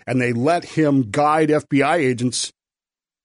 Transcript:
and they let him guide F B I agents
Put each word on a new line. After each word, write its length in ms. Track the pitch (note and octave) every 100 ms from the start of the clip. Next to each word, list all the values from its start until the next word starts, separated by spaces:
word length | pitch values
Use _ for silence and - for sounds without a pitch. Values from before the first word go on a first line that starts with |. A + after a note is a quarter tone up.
| -
and 140 | B2
they 120 | B2
let 320 | A#2 C#3 F3
him 460 | D#3+ - D3+ C#3 A2
guide 400 | A#2+ D3 D#3 D#3
F 180 | D3+ -
B 140 | C#3
I 140 | C#3 E3+
agents 560 | C3 A#2+ B2 - - - _ _ _ _ _ _